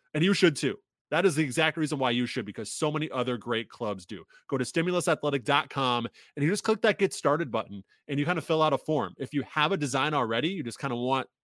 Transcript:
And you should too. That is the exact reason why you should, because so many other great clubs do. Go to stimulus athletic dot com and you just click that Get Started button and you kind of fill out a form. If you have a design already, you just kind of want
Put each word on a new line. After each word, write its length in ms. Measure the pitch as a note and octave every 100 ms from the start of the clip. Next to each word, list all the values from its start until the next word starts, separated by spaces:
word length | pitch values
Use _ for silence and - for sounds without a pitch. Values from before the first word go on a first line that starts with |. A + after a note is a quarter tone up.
| _
And 80 | D3+
you 120 | F3+
should 240 | G3+ F3 C#3
too. 180 | C3 - _ _ -
That 160 | D#3 F#3+
is 100 | C#3+
the 80 |
exact 320 | D3 B2 D#3+ D#3+
reason 240 | D3+ C#3+
why 120 | C3
you 140 | A#2+ B2
should, 200 | C3 G#2
because 260 | G2+ G#2+
so 180 | - D3+
many 220 | D3+ D#3
other 240 | C3+ A#2+ A#2+
great 320 | A#2+ A2+ A2+
clubs 380 | - A2 F#2+ -
do. 180 | F#2+ - - -
Go 100 | C3
to 60 |
stimulus 460 | B2 E3 E3+ F3+ E3+
athletic 340 | D3+ D3 C#3+
dot 260 | A2 C#3+ D3
com 380 | C#3 B2+ A#2+ A#2 - - -
and 80 | D3
you 40 |
just 140 | G3+
click 180 | - A3
that 160 | A3+ -
Get 140 | F#3+
Started 380 | - D3+ D3+ D3+
button 320 | A2 - G2+ - _ -
and 100 | C#3+
you 80 | D3
kind 120 | F3
of 80 | -
fill 160 | D#3+
out 100 | D#3
a 60 | C#3
form. 360 | - D3+ F2+ -
If 140 | C3
you 100 | D3 -
have 240 | D#3 D3+
a 40 | F#3+
design 360 | C#3+ C3 D3
already, 340 | D3+ A2+ A2+ D#3
you 160 | G3
just 160 | A#2+ -
kind 140 | C#3
of 60 | A#2+
want 280 | B2+ C3 - _